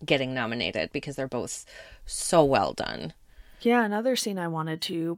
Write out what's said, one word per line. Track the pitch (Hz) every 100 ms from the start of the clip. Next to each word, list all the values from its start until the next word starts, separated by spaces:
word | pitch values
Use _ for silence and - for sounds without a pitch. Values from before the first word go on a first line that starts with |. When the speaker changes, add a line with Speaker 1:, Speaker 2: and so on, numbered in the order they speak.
| 151
Speaker 1:
getting | 143 131
nominated | 131 113 117 90 - 82
because | 143 147 139
they're | 135
both | 123 95 - - - - - -
so | - - 175 143
well | 123 78
done. | - - - 165 - - - - -
Speaker 2:
Yeah, | 233 240
another | 214 208 247 247
scene | 214 190
I | 170
wanted | 160 160 160
to | - 170 165